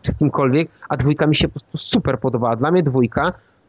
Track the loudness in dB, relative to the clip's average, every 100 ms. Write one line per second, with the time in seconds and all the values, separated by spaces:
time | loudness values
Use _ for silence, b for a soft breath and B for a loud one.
0 | -4 0 0 2 2 2 -2 B B -2
1 | 0 2 2 2 0 -4 _ -10 -2 -2
2 | 0 -2 -2 0 -2 0 2 2 2 2
3 | 0 0 -4 -6 b b